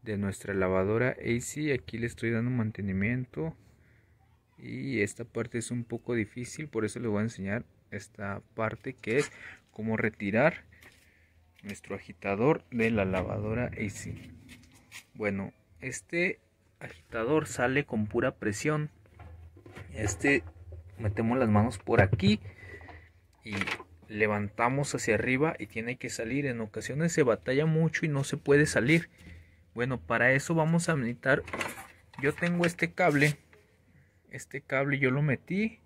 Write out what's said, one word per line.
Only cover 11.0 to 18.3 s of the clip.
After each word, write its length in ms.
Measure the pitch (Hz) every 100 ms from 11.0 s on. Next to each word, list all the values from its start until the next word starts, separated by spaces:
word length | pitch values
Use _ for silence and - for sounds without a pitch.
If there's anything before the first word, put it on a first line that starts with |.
| _ _ _ _ _ _
nuestro 320 | 101 101 -
agitador 680 | 98 - - 98 98 127 165 -
de 180 | 120 113
la 140 | 113
lavadora 600 | 95 92 92 101 104 110 123
A 220 | - 107
C. 440 | - - - - - - - - - _ - -
Bueno, 380 | - 104 98 98 - _ -
este 600 | 131 123 _ 170 180 - _ _ _ _
agitador 680 | 127 - _ 117 117 156 151
sale 380 | - 127 135
con 240 | 143 113 107
pura 260 | 120 127